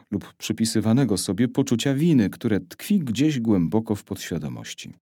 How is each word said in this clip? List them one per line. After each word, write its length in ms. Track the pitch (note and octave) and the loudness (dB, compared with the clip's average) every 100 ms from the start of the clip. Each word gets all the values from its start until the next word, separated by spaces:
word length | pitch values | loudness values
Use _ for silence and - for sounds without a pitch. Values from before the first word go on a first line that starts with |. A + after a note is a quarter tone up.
| _ | _
lub 240 | G2+ - | -8 -8
przypisywanego 840 | _ - A2+ A2+ A2 G#2 A#2 C3+ F#2 | _ -6 -2 0 2 2 4 4 0
sobie 300 | - F#2+ B2+ | 0 0 0
poczucia 460 | - C#3 A#2 C#3+ | 0 0 0 0
winy, 360 | C3+ E3 C#3 F#2+ | 2 4 4 4
które 300 | - A#2 G2 | 0 -2 -2
tkwi 380 | F2+ - - G#3 | -4 -10 0 0
gdzieś 420 | C3 A2 D#3 C#3 | 0 0 0 2
głęboko 540 | A2+ F#2+ D#2+ A2 A2+ | 2 2 2 0 -2
w 100 | G#2 | -6
podświadomości. 880 | - - - E2+ - - - - - - | -6 -12 -6 -6 -6 -10 -14 -14 -16 -20